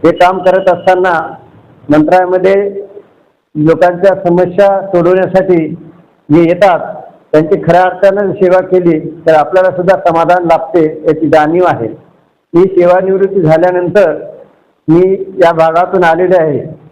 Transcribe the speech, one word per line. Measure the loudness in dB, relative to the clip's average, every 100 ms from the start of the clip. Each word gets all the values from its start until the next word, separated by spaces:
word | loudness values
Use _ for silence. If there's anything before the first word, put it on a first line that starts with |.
हे | 2
काम | 4 2 2
करत | 0 0 0
असताना | -2 0 0 0 -2 -6 -14 -20 -20 _ _ -2
मंत्रालयामध्ये | 0 2 2 2 0 0 0 -2 -8 -16 -20 -20 _ _ _ _
लोकांच्या | -4 0 2 0 2 0 0 -2
समस्या | 0 0 2 0 0 -2
सोडवण्यासाठी | -2 0 0 0 0 0 0 -2 -10 -16 -20 _ _ _
जे | 2
येतात, | 2 2 2 2 -4 -14 -18 _ _
त्यांची | -2 0 -2
खऱ्या | 0 2
अर्थानं | 2 2 0 0 -4
सेवा | -2 0 0
केली | 0 0 0 -2 -6 -6 0
तर |
आपल्याला | 0 2 0 0 -2
सुद्धा | 0 0 0
समाधान | 0 0 0
लाभते, | 2 0 0 -2 -2 -2 -4
याची | -2 0
जाणीव | 2 2 0 0
आहे. | -2 -6 -10 _ _ _ _ _
मी | 0
सेवानिवृत्ती | 2 2 2 2 0 -2 -2 -2
झाल्यानंतर | 0 2 0 -2 -2 0 0 -2 -12 -20 -20 _ _ _ 0
मी | 2 2 -2 -6
या | 0 0
भागातून | 2 0 0 0 0
आलेले | 0 0 0 0
आहे | 0 -4 -8 -16 -20